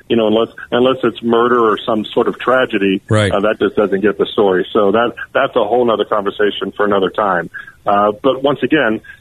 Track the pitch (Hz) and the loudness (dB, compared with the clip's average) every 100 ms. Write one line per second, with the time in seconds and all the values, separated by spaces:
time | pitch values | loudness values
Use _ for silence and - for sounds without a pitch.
0 | - 113 110 107 113 - - 123 127 131 | -4 0 2 2 0 -6 -4 0 2 0
1 | 120 107 117 117 120 120 113 101 - 110 | -2 -2 0 2 2 2 2 0 -2 -4
2 | 107 - 107 - - 127 127 107 98 95 | -2 -2 -2 -2 0 0 0 0 0 0
3 | - 107 101 101 107 110 104 - 101 98 | 0 0 2 0 0 0 -2 0 0 0
4 | 104 - 95 - 101 90 90 117 101 110 | 0 0 -2 0 2 2 0 0 2 2
5 | 120 - - 131 135 127 104 120 120 104 | 0 -4 -6 -2 0 0 0 2 2 0
6 | 104 107 98 - 104 - 95 - 104 101 | 0 -2 -2 -2 -2 -2 -6 -2 0 2
7 | 92 - 104 90 85 - - - - 101 | 0 0 0 0 -4 -10 -16 -8 0 2
8 | 104 104 135 127 135 139 123 156 117 110 | 2 0 -2 0 -2 -2 0 0 0 -2
9 | - - | -8 -20